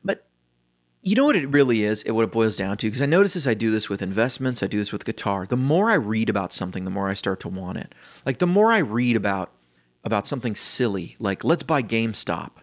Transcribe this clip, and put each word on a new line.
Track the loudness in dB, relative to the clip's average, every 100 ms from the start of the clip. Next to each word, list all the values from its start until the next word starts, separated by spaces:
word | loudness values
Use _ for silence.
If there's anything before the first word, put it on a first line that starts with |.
But | -6 -6 _ _ _ _ _ _ _ _
you | 0
know | 2
what | 4 2
it | 4
really | 4 6 4
is, | 2 0
it, | -2
what | 0
it | 2
boils | 2 0 0
down | -4 -2
to? | -4
'Cause | -2
I | 2
notice | 4 4
this, | 2 -2
I |
do | 0 2
this | 0 0
with | -4
investments, | -2 0 0 0 -4 -2
I | -2
do | -2
this | -2
with | -6 -6
guitar. | -4 -2 -2 -2
The | -2
more | 2 2 4
I |
read | 2 0 0 0
about | 0 -2
something, | -4 -6 -6
the | -6
more | -2 -2
I |
start | -2 -2 -4
to | -6
want | -8 -8 -8
it. | -10 -18 -20 -10 -6
Like, | -2
the | 2
more | 4 4
I | 4
read | 2 0 2 2
about, | 2 -2 -4 _ _ _ _ _
about | -2 -2 -2
something | -4 -4
silly, | -4 -4 0 0 -2 -8 -4
like, | -4 -2
"Let's | 0 0
buy | 2 -2
GameStop" | 0 0 0 -4 -4 -6 -6 _